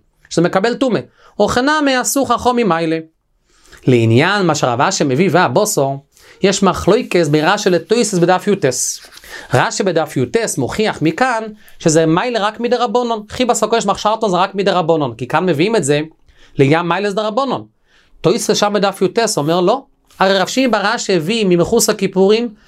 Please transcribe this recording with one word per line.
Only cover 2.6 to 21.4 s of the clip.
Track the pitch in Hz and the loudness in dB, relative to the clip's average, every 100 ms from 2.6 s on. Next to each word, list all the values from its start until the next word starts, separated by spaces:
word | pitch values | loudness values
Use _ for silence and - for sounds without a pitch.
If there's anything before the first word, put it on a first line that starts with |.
| 220 165 165 160 160 _ _ _ _ _ _ - - | 0 0 0 -4 -6 _ _ _ _ _ _ -4 2
לעניין | 123 113 117 170 202 175 | 4 4 4 4 2 0
מה | 147 | 0
שרב | 131 120 | 0 0
אשי | 160 - | 0 0
מביא, | 147 127 185 | 0 0 2
"והבוסר", | 160 165 135 208 - 135 139 - _ - - | 2 2 0 0 0 -2 -4 -14 _ -20 -2
יש | 190 196 | -2 2
מחלוקת | 190 165 - 220 - 185 160 | 0 2 2 2 2 0 2
בין | 151 156 | 2 2
רש"י | 202 202 | 0 2
לתוספות | 175 165 233 226 180 | 0 0 0 0 0
בדף | 165 185 190 | 2 2 0
יוטס. | 196 139 - - - - - - - - | 0 -2 -2 -6 -8 -16 -20 -20 -20 -4
רש"י | 123 196 220 | 0 0 -2
בדף | 196 160 156 147 | -2 -2 -2 -2
יוטס | 123 226 208 - | -2 -2 -2 -4
מוכיח | 120 - 214 - | -4 -2 -2 0
מכאן | 156 160 262 226 220 214 - - | -2 0 -2 -2 -6 -14 -20 -4
שזה | 170 156 160 | 0 2 4
מיילה | 165 240 233 | 2 0 -2
רק | 202 220 | -4 -4
מדרבנון, | 240 233 240 240 240 220 208 | -2 0 0 0 -2 -4 -6
חיבס | - 247 220 | -2 -2 0
הקודש | 214 233 196 | 0 0 0
מחשרתו | 190 208 220 220 | -2 -2 0 0
זה | 175 | 0
רק | 196 190 | 0 -2
מדרבנון, | 196 180 160 160 139 117 | 0 0 0 0 -2 -6
כי | 120 | -4
כאן | 156 185 | -2 0
מביאים | 143 180 226 | 0 0 0
את | |
זה | 139 147 156 - _ _ - - | 0 0 -2 -12 _ _ -8 0
לעניין | 139 160 175 | 2 2 0
מיילה | 175 208 | -2 -2
זה | 202 | -4
דרבנון. | 214 214 269 151 107 _ _ _ _ - | -4 -2 -4 -4 -10 _ _ _ _ -4
תוספות | 160 233 - 208 | 0 0 0 0
שם | 208 | 0
בדף | 202 196 190 | 0 -2 0
יוטס | 185 208 226 - | -2 0 -2 0
אומר | 143 175 | 0 2
לא, | 180 254 - _ _ - | 2 0 -4 _ _ -2
הרי | 190 190 | 0 2
רב | 185 | 0
שמעי | 254 262 | 0 0
בר | 214 196 233 | 0 -2 -4
אשי | - 185 | -2 -2
הביא | 156 233 | -2 -2